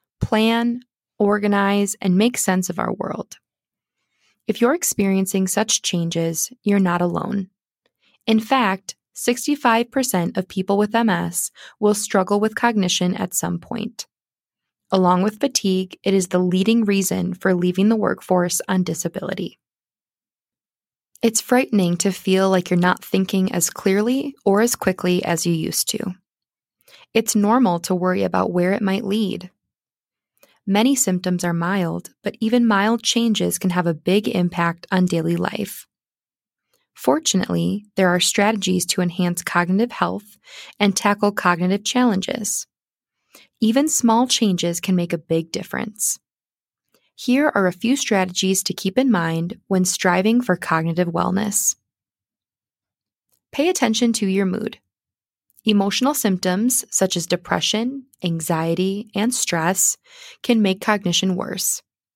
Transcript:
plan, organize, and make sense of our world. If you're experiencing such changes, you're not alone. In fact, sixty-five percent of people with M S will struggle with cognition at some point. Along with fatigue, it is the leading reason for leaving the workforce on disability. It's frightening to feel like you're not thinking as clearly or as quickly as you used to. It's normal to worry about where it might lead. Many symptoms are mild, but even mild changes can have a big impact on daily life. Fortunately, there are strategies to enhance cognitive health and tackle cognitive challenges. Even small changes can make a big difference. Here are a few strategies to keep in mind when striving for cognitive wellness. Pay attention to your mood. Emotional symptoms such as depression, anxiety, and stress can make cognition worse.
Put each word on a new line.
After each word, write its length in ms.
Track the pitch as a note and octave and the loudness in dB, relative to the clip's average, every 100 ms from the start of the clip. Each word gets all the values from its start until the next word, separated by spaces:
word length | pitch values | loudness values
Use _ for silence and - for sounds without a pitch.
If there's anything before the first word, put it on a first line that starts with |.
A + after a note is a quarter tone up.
| _ - | _ -6
plan, 580 | - G#3+ A3 A#3 A#3+ A#3+ - _ _ - | -2 2 2 2 0 -4 -8 _ _ -2
organize, 760 | G3+ G#3 G3+ G3+ G3 G3+ G3+ - | 2 2 2 2 2 2 0 -2
and 160 | G3 F3+ | 0 2
make 220 | A#3 B3 | 2 0
sense 320 | - F#3 F3+ | -2 0 -2
of 80 | E3 | -2
our 160 | - | -4
world. 420 | - - - - - _ _ _ _ _ _ _ _ _ _ - | -2 -6 -6 -10 -16 _ _ _ _ _ _ _ _ _ _ -6
If 160 | - | 0
you're 120 | A#3 | 2
experiencing 720 | E4+ - - G3 F#3+ F#3+ F#3+ F#3+ | 2 -2 0 0 2 0 0 0
such 360 | - A3 - | 0 0 -2
changes, 680 | - F3 E3+ E3+ E3 D#3+ - - | -2 -2 -2 -2 -2 -4 -6 -6
you're 160 | G#3 G3+ | 0 2
not 240 | F#3 F3 | 2 2
alone. 480 | F3 F3 - G3 F#3 _ _ _ _ _ _ _ - | 0 -2 -4 -4 -6 _ _ _ _ _ _ _ 0
In 140 | A3 | 0
fact, 560 | A3 C4+ G#3+ F#3+ - - _ | 2 2 2 0 -8 -20 _
sixty-five 800 | - - B3 - C#4+ B3 A3+ A#3+ | -8 -2 -2 0 0 2 2 0
percent 480 | C4+ B3+ F#3 E3+ - | -2 0 0 -2 -4
of 100 | F#3 | -6
people 300 | F#3+ F#3 G3+ | -4 0 0
with 160 | G#3 | 2
M 160 | A#3 A#3 | 2 2
S 400 | F3 F3 E3+ - - - - | 2 -2 -4 -8 -10 -20 -2
will 140 | G#3 | 0
struggle 480 | G#3 - G3+ F#3 G#3 | 2 0 0 2 0
with 140 | A3 | 0
cognition 600 | A3 A#3+ A3 F3+ - F3+ | 0 0 2 0 0 0
at 200 | F3+ F#3 | -2 -4
some 240 | - F3 E3+ | -4 -4 -6
point. 480 | - - - - - _ _ _ _ _ _ _ - | -6 -8 -8 -10 -18 _ _ _ _ _ _ _ -2
Along 300 | F#3+ F3+ F3+ | 2 4 4
with 180 | G3+ G#3+ | 0 -2
fatigue, 600 | C#4 - G3 F#3 F#3 - | -2 -2 0 -2 -2 -6
it 120 | G3 | 0
is 140 | F#3+ F#3 | 0 2
the 100 | F3+ | 0
leading 480 | F3+ F#3 G3 A#3 G#3 | 2 2 2 2 2
reason 480 | G3 F3+ F#3 F3+ | 0 0 -2 -4
for 180 | F3+ F#3+ | -2 -2
leaving 380 | F3+ F3+ F3+ G#3 | 0 0 2 2
the 40 | |
workforce 680 | A3+ G3 - - F#3 F3 - - | 2 0 -2 0 0 0 -4 -2
on 140 | F#3 | -2
disability. 760 | F3+ E3 E3+ F#3 - - F3 - _ _ _ _ _ _ _ _ _ _ _ _ _ _ _ _ | -2 -4 -6 -8 -8 -8 -10 -12 _ _ _ _ _ _ _ _ _ _ _ _ _ _ _ _
It's 220 | A3+ A3 | -2 0
frightening 560 | - B3 C4 G#3 F3+ F3 | 0 2 2 2 2 0
to 120 | G3 | -2
feel 380 | F#3 - F#3 F#3+ | -2 0 2 4
like 220 | F#3 F3+ | 2 2
you're 100 | F3+ | 2
not 240 | F3+ - | 2 0
thinking 480 | - F#3+ F#3+ F#3+ F#3 | -2 -2 0 0 0
as 160 | F3+ - | -2 -4
clearly 640 | - G3 G3 A3 C4 C#4 - G3+ | -2 0 2 0 -2 -4 -4 0
or 160 | G3 | 2
as 140 | A#3+ - | 2 0
quickly 460 | - F#3 F3+ F3+ | -2 -2 0 0
as 220 | - E3+ | 0 -2
you 80 | F3 | 0
used 380 | E3 D#3+ - - | -2 -2 -4 -4
to. 240 | - - F#3 _ _ _ _ _ _ _ - - | -4 -6 -10 _ _ _ _ _ _ _ -20 -4
It's 240 | A3+ A3 G#3+ | -2 0 0
normal 440 | G3+ B3 A3 F3 | 2 4 4 0
to 140 | - | -2
worry 280 | F#3 F#3 F#3 | -2 0 0
about 280 | F#3 F#3 F#3 | 0 0 0
where 220 | F3 F3+ | 0 0
it 80 | G3 | 0
might 240 | G3 F#3+ | 0 -2
lead. 460 | - G#3+ G3 F3 F3+ _ _ _ _ _ _ _ _ _ _ _ - | -2 -2 -2 -4 -10 _ _ _ _ _ _ _ _ _ _ _ -2
Many 300 | G3 B3 C4+ | 2 2 2
symptoms 480 | - F3+ F#3 F3+ | 0 0 0 -2
are 80 | F3 | -2
mild, 560 | E3+ E3+ G3+ E3+ E3+ - _ | -2 -2 0 -2 -4 -10 _
but 160 | G3+ - | -8 -4
even 260 | A3 B3 A#3 | 0 2 4
mild 360 | G3 G#3 A#3 | 2 2 0
changes 560 | - A#3 A#3 G3+ F3 - | 0 0 0 0 0 0
can 100 | F#3+ | -2
have 180 | F3 E3+ | 0 0
a 60 | |
big 340 | D#3 - G3 G#3+ | 0 2 2 2
impact 600 | F#3+ F3 F3 E3+ E3+ - | 0 0 0 -2 -2 -2
on 140 | F#3 | 0
daily 320 | F3+ E3+ E3 E3+ | 2 2 0 0
life. 500 | F3+ - G3 - - _ _ _ _ _ _ _ _ _ _ | -2 -4 -8 -10 -18 _ _ _ _ _ _ _ _ _ _
Fortunately, 920 | - - D4 D#4+ F#3 - E3+ E3+ G3+ G#3 - | -6 0 0 2 0 0 -2 0 -4 -6 0
there 120 | F#3 | 2
are 120 | F3+ | 2
strategies 640 | - - G3+ A3 F#3 F#3 - | 0 2 0 0 0 0 -2
to 160 | - | -2
enhance 400 | F3 E3+ F3 F3 | -2 0 -2 -2
cognitive 500 | - F3 F3 F#3+ A#3+ | -4 -2 0 0 0
health 460 | - F3 G3 - - - - - - | -2 -4 -4 -10 -20 -20 -20 -12 0
and 160 | G#3 F#3+ | 0 2
tackle 360 | G3+ G3+ G#3 | 0 2 0
cognitive 520 | G#3 F3+ E3+ F3+ G3+ | 0 0 2 0 0
challenges. 800 | G#3 B3 B3 F#3+ - - G3+ - - _ _ _ _ _ _ - _ - | 0 2 2 2 -2 -6 -6 -8 -10 _ _ _ _ _ _ -20 _ -2
Even 280 | A3 A#3+ D#4 | 0 2 2
small 400 | - A#3 A3+ B3 | 2 2 4 2
changes 520 | - G#3+ F3+ F3 E3+ | 2 2 2 -2 -2
can 140 | - | 0
make 180 | F3+ E3+ | 0 0
a 60 | E3 | -4
big 320 | - E3 E3 | -2 -2 -2
difference. 720 | E3+ - - - - - - _ _ _ _ _ _ _ _ _ - | -8 -8 -6 -8 -6 -6 -6 _ _ _ _ _ _ _ _ _ -8
Here 340 | - B3+ D4+ | 0 2 2
are 140 | - F#3 | 2 0
a 60 | |
few 240 | F3+ A3+ C#4 | 0 0 0
strategies 680 | - G3 F#3 F#3 F#3+ F#3+ | 0 0 0 -2 0 0
to 100 | - | -2
keep 240 | F#3 F#3 B3+ | -4 -2 0
in 140 | C4+ | 2
mind 480 | F#3+ E3 E3 E3+ - - | 2 0 -2 -4 -8 -2
when 180 | F#3+ | 0
striving 560 | F#3 - F#3+ F3+ G3+ A#3+ | 0 0 0 2 2 2
for 160 | B3 F3 | 2 -2
cognitive 520 | - D#3+ D#3+ E3 F3 | 0 -2 -2 -2 -2
wellness. 640 | E3 F3+ F#3 G#3+ - - - _ _ _ _ _ _ _ _ _ _ _ _ _ _ _ _ _ | 0 0 0 -2 -2 -2 -4 _ _ _ _ _ _ _ _ _ _ _ _ _ _ _ _ _
Pay 180 | - E4 | -2 0
attention 440 | F#4 A3+ A3 A#3+ | 2 0 2 0
to 120 | A3 G3 | 0 0
your 200 | F#3+ F#3+ | 0 0
mood. 320 | - - - _ _ _ _ _ _ _ _ | -2 -6 -10 _ _ _ _ _ _ _ _
Emotional 500 | A3 G#3 G3 - B3+ | 0 2 2 0 0
symptoms 720 | - G#3 F#3 F#3 F#3 A#3+ - - | 0 0 0 0 0 0 -2 -2
such 280 | - F#3+ F3 | -2 0 -2
as 100 | - | -2
depression, 760 | F3 - F3+ - G#3+ B3 C#4 - _ | -4 -2 -2 -2 -2 -4 -6 -14 _
anxiety, 880 | F3 E3 D#3 D#3+ E3 E3+ F#3+ G3 - | -4 -4 -2 -2 -2 0 -2 -2 -6
and 220 | G3 A3+ | -4 -2
stress 640 | - - E3+ E3 F#3 - - _ - - - | -2 -2 0 0 0 0 -2 _ -20 -20 -8
can 180 | - A#3 | 0 2
make 180 | G3 F#3+ | 2 0
cognition 540 | - G#3 F#3+ E3+ F#3+ | 0 0 0 0 0
worse. 480 | F3+ - - - - _ _ _ | -2 -4 -4 -4 -6 _ _ _